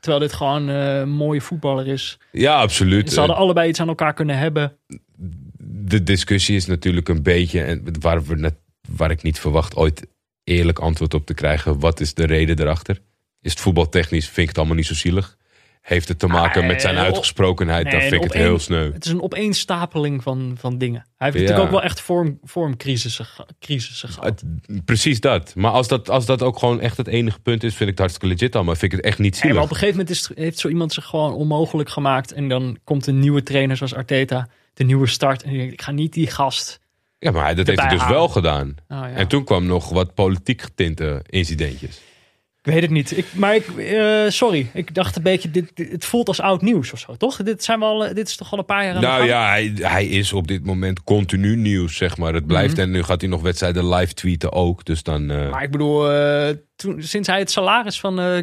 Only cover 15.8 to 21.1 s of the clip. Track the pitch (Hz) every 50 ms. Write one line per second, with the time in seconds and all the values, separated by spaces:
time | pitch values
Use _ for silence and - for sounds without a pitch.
15.8 | _ - 87 90 85 - 87 78 - 90 85 87 85 82 - 92 87 90 90 -
16.8 | - - - 90 90 92 95 - - - - - 98 92 92 92 98 82 82 85
17.8 | 82 71 - 135 135 135 95 85 82 85 80 82 82 85 87 85 82 - 87 82
18.8 | 78 76 76 80 - 165 165 180 - 190 - - 214 214 196 - - - 196 170
19.8 | 170 170 - 160 147 147 143 135 120 - 131 131 131 127 127 120 - 127 123 123
20.8 | 131 123 120 117 - _